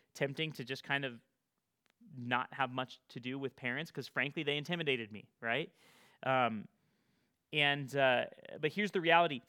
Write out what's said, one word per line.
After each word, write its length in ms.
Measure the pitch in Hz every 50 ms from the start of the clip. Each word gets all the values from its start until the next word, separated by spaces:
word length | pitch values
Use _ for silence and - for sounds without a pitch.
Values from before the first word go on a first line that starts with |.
| _ _ -
tempting 380 | - 151 139 139 - 160 156 147
to 120 | - 131
just 200 | 117 131 - -
kind 200 | - 139 139 139
of 160 | 135 120 113 _ _ _ _ _ _ _ _ _ _ _ _ _ _ _ _ 240 214 160
not 360 | 131 120 120 123 123 - - -
have 180 | 135 135 127
much 300 | 123 131 131 - - - _ -
to 120 | - 135
do 180 | 117 127 131 139
with 180 | 135 127 -
parents 340 | - - 123 123 139 160 156
'cause, 160 | - 147 123
frankly, 360 | - - 139 127 143 143 170 156
they 140 | 143 143
intimidated 540 | 147 147 151 175 170 165 143 131 120 113 104
me, 160 | 107 101 - - _ -
right? 320 | - 113 117 135 165 - _ _ - - - - - - _ - -
Um, 460 | 131 131 131 123 117 113 107 - - _ _ _ _ _ _ _ _ _ _ _ _ _ _ _ - -
and, 420 | 151 147 143 143 143 139 123 127
uh, 300 | 139 135 131 123 120 - - - - - - - -
but 120 | 147 156 -
here's 180 | 190 208 196
the 100 | - 196
reality. 420 | 160 165 165 170 175 170 147 120 -